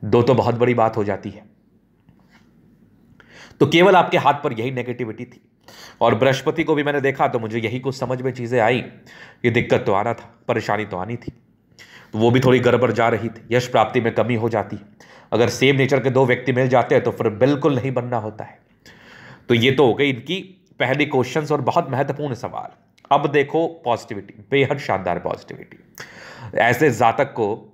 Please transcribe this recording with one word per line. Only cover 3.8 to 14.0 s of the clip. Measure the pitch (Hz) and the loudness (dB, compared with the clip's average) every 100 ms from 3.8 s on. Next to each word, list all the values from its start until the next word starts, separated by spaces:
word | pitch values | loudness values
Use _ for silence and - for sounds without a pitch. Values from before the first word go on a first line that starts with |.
| 185 185 | 6 6
आपके | 170 175 | 4 2
हाथ | 131 143 | 0 0
पर | 151 | -2
यही | 117 120 | -4 -6
नेगेटिविटी | 127 120 120 117 110 | -6 -8 -8 -8 -10
थी, | 123 - _ _ _ - - - | -16 -20 _ _ _ -20 -18 0
और | 117 | 2
बृहस्पति | 113 131 131 - 151 | 4 2 0 -2 -2
को | 156 | 0
भी | 151 | 0
मैंने | 143 143 | 0 0
देखा | 135 135 156 | -2 0 -2
तो | 127 | -2
मुझे | 110 113 | -6 -6
यही | 110 127 | -4 -6
कुछ | 135 131 | -8 -6
समझ | 123 127 | -6 -4
में | 131 | -6
चीज़ें | 123 117 123 | -6 -4 0
आई, | 110 123 - - - - - - | 2 2 -4 -14 -20 -20 -20 -4
ये | 120 | 0
दिक्कत | 117 101 117 - | 0 2 0 0
तो | |
आना | 98 110 | -2 -2
था, | 117 - _ - | -6 -10 _ -6
परेशानी | 117 107 104 101 | -4 -2 -4 -4
तो | 92 | -8
आनी | 95 117 | -8 -10
थी, | - - _ _ _ _ - - - | -14 -20 _ _ _ _ -20 -20 -10
तो | 107 | 0
वो | 117 | 4
भी | 127 | 4
थोड़ी | 131 127 | 4 4
गड़बड़ | 120 117 123 | 4 4 2
जा | 110 117 | 2 0
रही | 113 113 | 0 -4
थी, | - - | -10 -2
यश | 120 123 | -2 0
प्राप्ति | 120 107 127 | 2 2 2